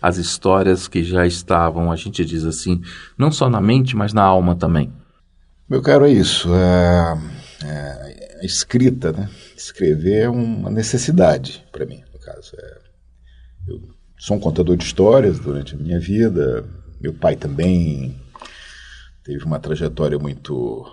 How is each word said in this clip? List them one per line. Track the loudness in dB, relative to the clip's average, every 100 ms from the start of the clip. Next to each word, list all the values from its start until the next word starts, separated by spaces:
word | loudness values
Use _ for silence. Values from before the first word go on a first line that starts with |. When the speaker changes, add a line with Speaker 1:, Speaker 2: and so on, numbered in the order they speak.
Speaker 1:
as | 0 0
histórias | -4 -2 2 4 4 2 0
que | -4
já | 0 2 2
estavam, | 0 0 2 2 0 -2
a | -2
gente | -6 -4
diz | -4 -2 -4
assim, | -4 -2 -4 -4 -18 -20 -2
não | 0
só | 2 0
na | 2
mente, | 4 2 2
mas | -2 -2
na | 4
alma | 4 6 4 2
também? | 2 0 0 -6 _ _ _ _ _ _ _
Speaker 2:
Meu | -2
caro, | 4 6 6
é |
isso. | 6 4 0 2
É, | 2 4 4 4 4 2 -2 -8 -14 -20 -14
é, | -10 -10 -10 -12 -16 -18 -20 -12
a | -8
escrita, | -6 -2 2 2 2 -4
né? | -4 -8 -12 -20
Escrever | -20 -18 -4 0 0 0 0
é | 0
uma | 0 -2 -4 -4
necessidade | -4 -2 -4 0 4 4 2 -4 -14 _
pra | -12
mim, | -10 -12 -20
no | -20
caso. | -20 -20 -20 -20
É, | -20 -20 _ _ _ _ -20 -20 -20 -16 -14
eu | -14 -16 -20 _ _
sou | -6 -4
um |
contador | -2 -2 0 0
de |
histórias | -2 2 4 6 4 -2
durante | -6 -8 -10
a | -10
minha | -6 -6
vida. | -2 0 0 0 -2 -4 -8 -18 -20 -12
Meu | -10
pai | -2 -2 -2
também | -6 -2 0 2 0 -4 -8 -12 -18 -20 -20 -20 -20 -20 -20 -20 -20 -20
teve | -12 -10
uma | -6 -6
trajetória | -4 -4 -4 -2 -2 -2
muito | -6 -10 -10 -6 -6 -8 -14